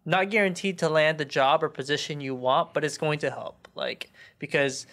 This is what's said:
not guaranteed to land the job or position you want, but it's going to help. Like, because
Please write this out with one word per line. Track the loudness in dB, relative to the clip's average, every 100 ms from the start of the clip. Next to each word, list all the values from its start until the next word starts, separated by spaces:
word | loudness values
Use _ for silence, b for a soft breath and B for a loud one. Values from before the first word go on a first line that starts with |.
not | -2 0 2
guaranteed | 2 2 0 -4 -2
to | 2
land | 4 4 2
the |
job | -2 2 4 4
or | 0
position | -4 -4 -4 -4 -6
you | -6
want, | -4 0 2 0
but | -2
it's | -2 -2
going | -2 0
to | -2
help. | -6 -10 -14 -16
Like, | -8 -6 -8 -12 -18 B B
because | -2 0 2 -2 -10